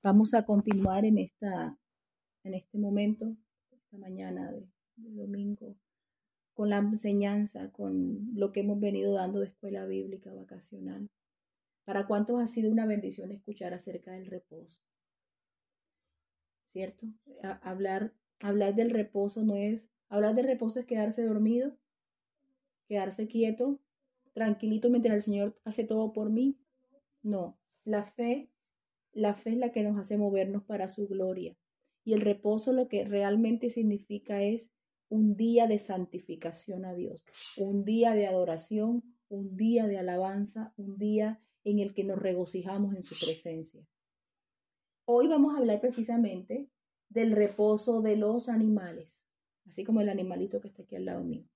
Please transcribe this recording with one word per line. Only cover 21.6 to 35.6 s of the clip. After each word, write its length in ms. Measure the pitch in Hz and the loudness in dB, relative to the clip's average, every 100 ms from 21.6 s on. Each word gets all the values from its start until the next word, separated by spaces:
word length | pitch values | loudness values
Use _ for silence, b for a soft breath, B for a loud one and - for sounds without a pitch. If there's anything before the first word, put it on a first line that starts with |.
| 269 - _ _ _ _ _ _ _ _ _ _ _ | 0 -6 _ _ _ _ _ _ _ _ _ _ _
quedarse 400 | 208 190 190 220 | -2 -2 -4 -4
quieto, 500 | 226 220 220 262 277 _ _ _ _ _ | 2 0 2 0 -2 _ _ _ _ _
tranquilito 560 | - 220 208 220 214 240 | -2 0 0 0 2 4
mientras 260 | 240 226 208 | 4 4 2
el 60 | |
Señor 360 | 208 202 202 - | 2 0 -2 -4
hace 220 | - 214 220 | -10 -6 -2
todo 260 | 220 220 | 0 0
por 180 | 220 214 | -2 -2
mí. 280 | 220 269 277 _ _ _ _ _ _ | 2 2 0 _ _ _ _ _ _
No, 360 | 214 202 175 - _ _ - | -4 -4 -4 -10 _ _ -4
la 180 | 208 202 | -4 -4
fe, 440 | - 233 269 - _ _ _ _ _ _ | -4 -2 -2 -4 _ _ _ _ _ _
la 240 | - 208 202 | -2 0 0
fe 160 | 233 | -2
es 60 | 233 | -2
la 140 | 240 | 0
que 120 | 233 | 0
nos 140 | 208 208 | 0 -2
hace 200 | 190 208 | -2 0
movernos 460 | 208 196 190 202 | 2 2 0 -4
para 240 | 202 208 190 | -6 -6 -6
su 200 | - 202 | -4 -6
gloria. 480 | 190 185 185 170 - _ _ _ _ | -2 -2 -4 -8 -12 _ _ _ _
Y 100 | - | 0
el 80 | 214 | 2
reposo 520 | 208 202 208 220 262 | 4 2 0 0 2
lo 140 | 262 254 | 2 2
que 180 | 202 202 | 0 0
realmente 640 | 202 202 208 226 233 240 | 0 2 4 4 2 0
significa 720 | 233 214 202 - 208 - 202 | 0 0 0 -4 -10 -4 0
es 300 | 202 226 - _ _ _ _ | 0 0 -6 _ _ _ _
un 260 | 220 214 202 | 4 4 4
día 320 | 226 233 | 4 6